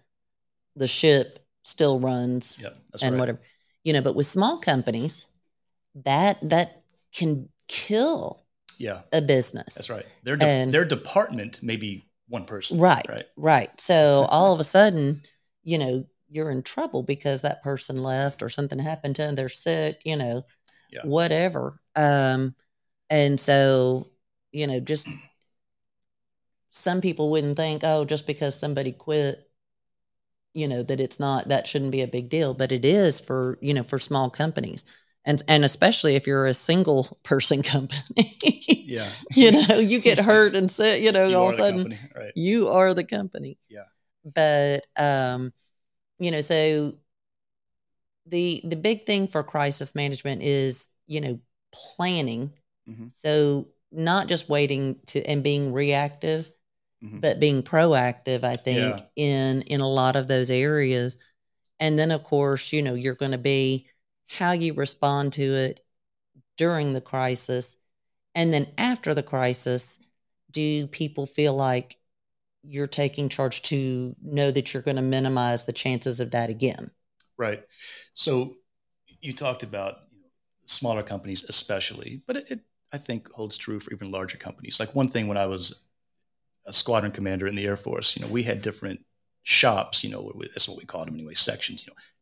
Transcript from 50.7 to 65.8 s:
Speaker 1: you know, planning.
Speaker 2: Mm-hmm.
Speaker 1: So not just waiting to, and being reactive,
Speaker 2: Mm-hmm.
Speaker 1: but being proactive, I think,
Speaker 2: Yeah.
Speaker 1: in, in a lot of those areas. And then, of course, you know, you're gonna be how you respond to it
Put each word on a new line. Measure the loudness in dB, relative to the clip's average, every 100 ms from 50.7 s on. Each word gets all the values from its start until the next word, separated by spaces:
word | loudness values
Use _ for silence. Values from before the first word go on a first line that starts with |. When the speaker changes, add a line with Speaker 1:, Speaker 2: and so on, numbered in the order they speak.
| -4 -10 _ _
Speaker 1:
you | -6
know, | -6 -8 -12 _ _
planning. | -20 -20 -6 -2 -2 -2 -4 -8 -12 _ _ -20
Speaker 2:
Mm-hmm. | -20 -20
Speaker 1:
So | -8 0 4 4 2 -4 _ _
not | -4 0 0 0
just | -2 0
waiting | 0 2 0 -2 -6 -6
to, | -6 -2
and | 0
being | 0 0 0
reactive, | 0 0 0 -2 -4 -4 -4 -6 _ _ _ _ _
Speaker 2:
Mm-hmm. | -16 -2
Speaker 1:
but | 0 2
being | 2 2
proactive, | 2 2 4 4 2 -2 -4 -2
I | -2
think, | -2 -2 0 0 -4
Speaker 2:
Yeah. | -10 -4
Speaker 1:
in, | 0 0 0 -2
in | -2 -2
a | 0
lot | 2 2 2
of | 0
those | 0 2
areas. | 2 2 2 0 0 -2 -6 _ _ _ _ _ _
And | 0 2
then, | 2
of | -2
course, | 0 0 2 -2 -2
you | -2
know, | -2
you're | -2 -4 -4
gonna | -4 -2
be | 0 2 2 0 -6 _ _ _ _
how | -4 0
you | 0 -2 -2
respond | -4 -2 0 0 -2
to | -2
it | -2 0 -2 -4